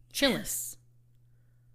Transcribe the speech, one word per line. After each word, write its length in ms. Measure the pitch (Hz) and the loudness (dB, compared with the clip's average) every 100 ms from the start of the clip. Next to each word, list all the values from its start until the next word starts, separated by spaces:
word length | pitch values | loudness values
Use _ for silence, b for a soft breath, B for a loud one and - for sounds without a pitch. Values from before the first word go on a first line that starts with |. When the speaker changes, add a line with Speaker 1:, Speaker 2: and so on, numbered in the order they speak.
| - | -10
Speaker 1:
Chilling. 280 | - 277 196 | 2 2 2
Speaker 2:
Yes. 400 | - - - - - - - - - - - - - | -2 -6 -6 -12 -20 -20 -20 -20 -20 -20 -20 -20 -20